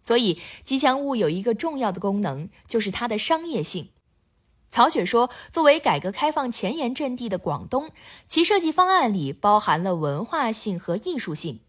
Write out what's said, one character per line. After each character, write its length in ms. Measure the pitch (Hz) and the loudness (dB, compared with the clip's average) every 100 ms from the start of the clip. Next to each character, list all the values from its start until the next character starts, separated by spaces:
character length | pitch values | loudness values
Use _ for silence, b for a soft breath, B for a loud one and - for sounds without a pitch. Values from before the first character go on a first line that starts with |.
所 160 | - 233 | 2 2
以 220 | 220 160 B B | 2 -2 B B
吉 120 | - 262 | -4 2
祥 240 | 269 269 | 2 2
物 140 | 277 | 0
有 160 | 247 160 | 0 0
一 100 | 180 | 0
个 140 | 226 | -2
重 240 | 220 330 277 | -2 -4 -2
要 140 | 226 | -4
的 80 | 185 | -2
功 200 | 202 202 | -2 -2
能， 300 | 190 135 170 b b | -2 -4 -10 b b
就 140 | 226 | -2
是 100 | 208 | -2
它 160 | 185 240 | -6 -4
的 100 | 214 | -4
商 300 | - 320 339 | 0 -2 0
业 160 | 240 | -2
性。 280 | - 180 - _ _ _ _ _ _ _ _ | 0 -2 -6 _ _ _ _ _ _ _ _
曹 200 | - 269 | 4 4
雪 160 | 302 | 4
说， 240 | 180 233 247 B B | 0 2 0 B B
作 140 | 339 | 4
为 140 | 294 311 | 4 6
改 220 | 269 147 | 2 0
革 100 | 185 | -2
开 220 | 202 302 | -2 -2
放 180 | 302 254 | 0 -4
前 240 | - 190 | -4 -4
沿 200 | 320 247 | -4 -6
阵 200 | 262 285 | -4 -6
地 140 | 247 233 | -6 -6
的 80 | 185 | -4
广 320 | - 147 - | -4 -6 -4
东， 220 | 254 311 B B B B | -4 -4 B B B B
其 160 | 311 | 2
设 160 | 330 403 | 4 4
计 140 | 330 | 2
方 160 | 311 370 | 2 4
案 240 | 370 233 | 4 4
里 180 | 196 139 | 0 -4
包 300 | - 208 208 | 0 4 4
含 220 | 196 160 | 4 0
了 140 | 190 170 | 0 0
文 280 | 147 143 | -2 -4
化 260 | 233 320 247 | -4 -2 -2
性 300 | 220 214 175 | -2 -4 -4
和 160 | - 180 | -4 -4
艺 220 | 359 302 | -4 -6
术 160 | 180 | -4
性 260 | 151 165 113 | -4 -6 -8